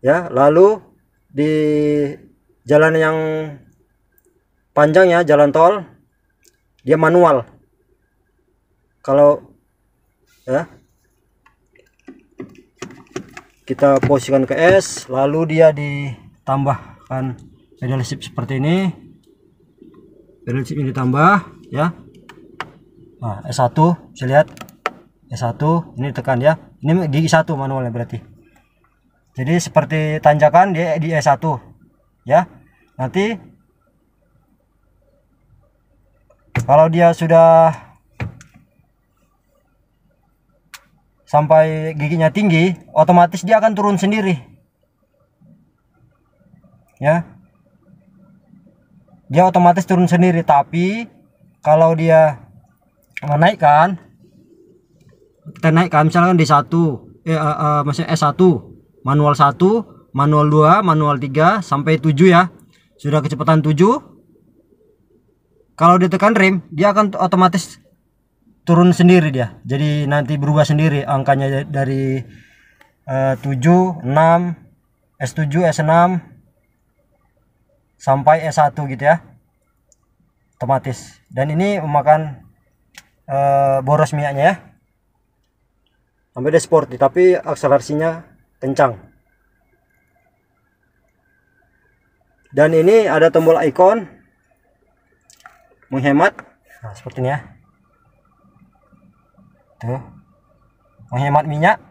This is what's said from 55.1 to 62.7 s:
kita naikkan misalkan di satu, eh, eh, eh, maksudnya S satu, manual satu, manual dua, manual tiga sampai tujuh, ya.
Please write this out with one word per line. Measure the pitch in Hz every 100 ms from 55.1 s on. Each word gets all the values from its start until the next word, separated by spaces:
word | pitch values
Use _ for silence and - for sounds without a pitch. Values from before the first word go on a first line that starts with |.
| _ _ _ -
kita | - 165
naikkan | 160 175 151 156
misalkan | 175 175 180
di |
satu, | 151 147 139 170 165 127 - -
eh, | -
eh, | 160
eh, | 151 147 151 147 143
maksudnya | 143 170
S | 160 151
satu, | 143 185 139 - - _ _
manual | 127 143 147
satu, | 143 143 139 180 226 214 - _
manual | 135 143 151 147
dua, | 151 151 185
manual | 196 156 147 143
tiga | 135 135 160 214
sampai | 180 143 143 160
tujuh, | 160 143 185 175
ya. | 180 - _